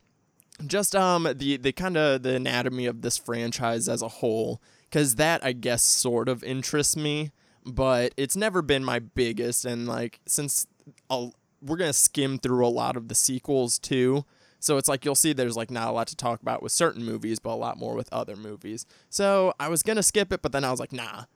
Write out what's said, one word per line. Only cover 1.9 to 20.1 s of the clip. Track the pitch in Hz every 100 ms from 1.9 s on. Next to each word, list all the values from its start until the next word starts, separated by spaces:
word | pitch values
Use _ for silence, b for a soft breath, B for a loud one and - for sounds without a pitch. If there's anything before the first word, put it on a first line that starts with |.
| 160 151 135
the | 127
anatomy | 131 127 123 127 127 123
of | 117
this | 117 -
franchise | - 117 117 120 117 117 120
as | 117
a | 113
whole, | - 123 113 117 117 b b b
'cause | 156 143 113
that, | 156 165
I | 135
guess, | 123 120 117
sort | - - 127 120 117
of | 120
interests | 123 131 - 151 139 160
me, | 151 147 151 _ b b
but | 131 120 131 123 123 -
it's | 135 190
never | 214 185
been | 147 135
my | 131 120
biggest, | 110 - 120 107 120 117 123
and, | 120 120
like, | 117 120 - -
since | - 143 - - _ - - -
I'll, | 131 120 - _ _
we're | 139 170
gonna | 165
skim | - - - 135 131
through | 123 123 120
a |
lot | 120 120 127
of | 117
the |
sequels, | - - 123 - 135 120 -
too, | - 135 127 143 - b b b
so | - 139
it's | 143
like, | 135
you'll | 147
see | 135 160
there's, | 135 120 117
like, | 113
not | 120 113
a |
lot | 113 117
to | -
talk | 123 120
about | 117 120
with | -
certain | - 165 113
movies, | 113 110 110 110
but | 113
a | 113
lot | 117 117
more | 117
with | 117 117
other | 117 110
movies. | 101 107 104 98 113 - b b
So | - 202 196 185 -
I | 151
was | 175
gonna | 208 220
skip | -